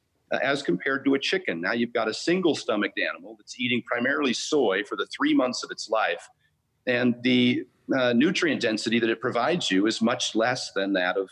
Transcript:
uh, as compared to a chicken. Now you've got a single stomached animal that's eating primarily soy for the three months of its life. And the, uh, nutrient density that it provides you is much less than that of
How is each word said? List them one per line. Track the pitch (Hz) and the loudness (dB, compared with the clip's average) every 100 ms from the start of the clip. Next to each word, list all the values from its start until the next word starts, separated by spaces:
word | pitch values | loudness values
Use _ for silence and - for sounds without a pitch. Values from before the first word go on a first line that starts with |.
| _ _ - | _ _ -8
uh, | - | -4
as | 135 143 | -2 -2
compared | - 175 - 135 | -2 -2 -2 -2
to | 139 | 0
a | 135 | 0
chicken. | - 190 185 82 | 0 -2 -2 -4
Now | 92 | -2
you've | 120 117 | 0 0
got | 117 110 | 0 -2
a | |
single | 107 - 185 170 | -2 0 2 2
stomached | 127 - 107 98 - | 0 0 -2 -2 -2
animal | 85 80 98 113 | -6 -6 -12 -20
that's | - - | -16 -6
eating | 123 120 - | -2 -2 -2
primarily | 120 127 151 139 | -2 0 0 0
soy | 110 - 151 110 95 | -2 0 2 4 2
for | 104 101 | 0 -4
the | 95 | -6
three | - 143 | -2 2
months | 143 127 120 | 2 2 -2
of | - | -8
its | 92 - | -10 -2
life. | 110 92 85 - _ _ _ _ _ - | 0 0 -2 -8 _ _ _ _ _ -2
And | 123 123 117 | 0 2 0
the, | 131 123 123 147 - _ - 135 | 2 4 4 2 -4 _ -4 0
uh, | 123 | 2
nutrient | 120 160 - 156 110 | 4 2 2 0 0
density | 113 110 117 113 | 0 -2 0 0
that | 113 | 2
it | 113 | 0
provides | 127 117 135 175 - | -2 0 0 0 0
you | 92 107 | 2 2
is | - | 2
much | 113 127 - | 0 0 -2
less | 107 117 127 - | 0 0 0 -4
than | 98 98 | -4 0
that | 95 90 95 | 0 0 0
of | 95 | -2